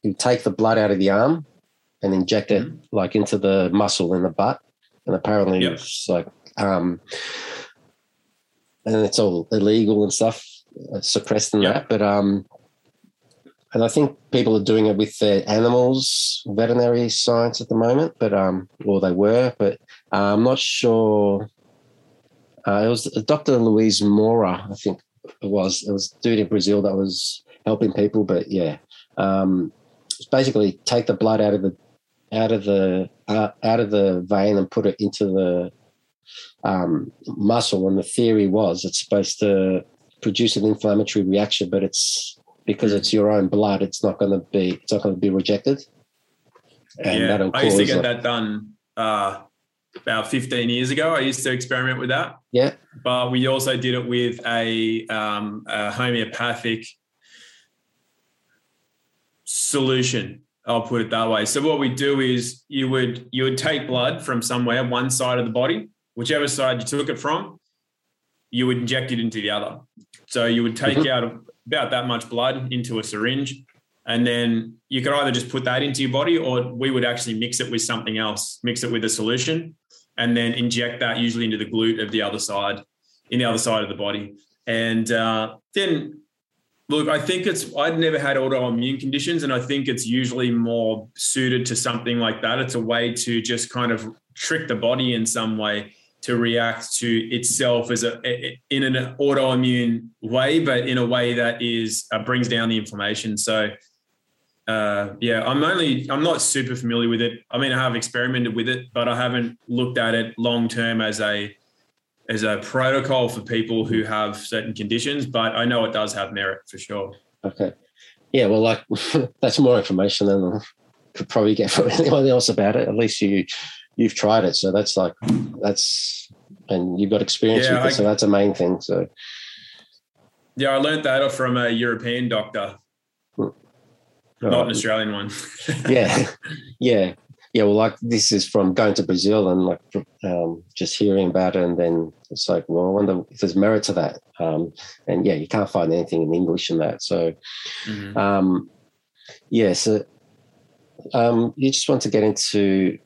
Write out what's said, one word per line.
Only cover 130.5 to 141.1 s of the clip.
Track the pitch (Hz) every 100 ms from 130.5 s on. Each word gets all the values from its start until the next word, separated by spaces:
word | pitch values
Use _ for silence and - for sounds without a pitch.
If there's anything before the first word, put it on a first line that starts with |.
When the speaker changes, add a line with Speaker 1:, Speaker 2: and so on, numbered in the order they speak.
| -
Speaker 2:
yeah, | 135
I | 135
learned | 147 156
that | 147 131 139
from | - 127 123
a | 120
European | 113 120 110 120 120 123
doctor, | 113 107 110 101 95 _ _ _ _ _ -
Speaker 1:
Hmm. | 101 - _ _ _ _ _ _ _ _
Speaker 2:
not | 113
Speaker 1:
Right. | 120
Speaker 2:
an | 120
Australian | 104 113 110 107
one. | 101 101 - - -
<laughs> | - 143 120
Speaker 1:
Yeah, | 127 101 - 113 - -
<laughs> | 156 - -
yeah, | 123 110 92 - _ - _
yeah. | 117
Well, | 104 104
like, | 113 110
this | 117 117 -
is | 104 -
from | 107 92
going | 90 107
to | 95
Brazil | 87 90 98 107 95
and, | 90 92
like, | 90 _ 101 - _
um, | 98 87 85 82 82
just | - 92 -
hearing | 104